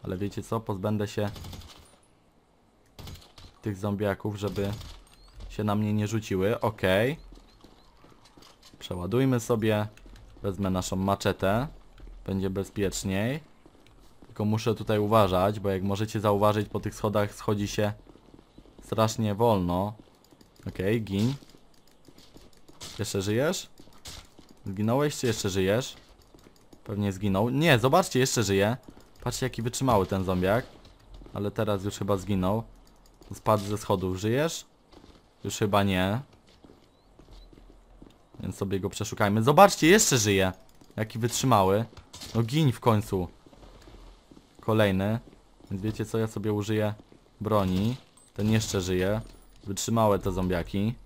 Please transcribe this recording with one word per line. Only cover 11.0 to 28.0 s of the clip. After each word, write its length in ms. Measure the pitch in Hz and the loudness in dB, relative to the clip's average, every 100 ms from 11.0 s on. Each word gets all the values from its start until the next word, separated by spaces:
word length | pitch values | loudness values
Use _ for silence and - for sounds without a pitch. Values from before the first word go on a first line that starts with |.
| 95 98 104 90 95 107 143 - - - - - - | 0 0 0 0 0 0 -2 -10 -20 -20 -20 -14 -6
Będzie 240 | 98 95 | -4 -2
bezpieczniej. 920 | 95 95 - 98 - 98 95 113 151 - - - - - - - - - | -4 -6 -2 -2 -2 -4 -2 -2 -4 -10 -20 -20 -20 -20 -20 -20 -20 -20
Tylko 200 | - 107 | -4 -2
muszę 300 | 110 117 107 | 0 0 -2
tutaj 240 | 104 107 | -2 0
uważać, 600 | 104 110 98 90 98 107 | 4 6 6 4 2 0
bo 100 | 98 | -2
jak 140 | 95 | -2
możecie 360 | 98 98 107 110 | -2 -2 -2 0
zauważyć, 500 | 104 101 107 104 101 | 2 4 4 2 -2
po 100 | 104 | -6
tych 160 | 101 - | -6 -4
schodach 380 | 107 104 104 | -2 0 -2
schodzi 340 | - - 104 101 | -4 -4 -2 -2
się 260 | - 104 107 - - - - _ - - - | -2 -2 -4 -16 -20 -20 -20 _ -20 -20 -20
strasznie 520 | - 110 110 110 110 101 | -8 0 0 0 -2 2
wolno. 580 | 120 104 87 90 101 110 - _ _ - - _ - | 2 4 2 0 -2 -6 -20 _ _ -20 -20 _ -14
Okej, 340 | - 92 117 | -4 0 0
gin. 320 | 101 98 117 139 - - - - - _ - - - - - - - - - - | -2 0 0 -2 -12 -20 -20 -20 -20 _ -20 -20 -20 -20 -20 -20 -20 -20 -18 -8
Jeszcze 220 | 104 101 | -4 -4
żyjesz? 480 | 98 110 147 185 - - - - - - - - - - 101 | -2 0 0 -4 -10 -20 -20 -20 -18 -18 -20 -20 -20 -16 -12
Zginąłeś 520 | 98 107 127 147 - | -4 0 2 0 -2
czy 100 | 123 | -2
jeszcze 220 | 107 101 | -2 -2
żyjesz? 460 | 95 95 110 135 - - - - - - _ - - | 0 2 0 -2 -14 -20 -20 -20 -20 -20 _ -20 -20
Pewnie 300 | - 101 101 | -8 -2 -2
zginął. 360 | 95 104 95 117 | 0 0 2 2
Nie, 300 | 131 165 123 | 2 4 4
zobaczcie, 400 | 127 160 | 6 4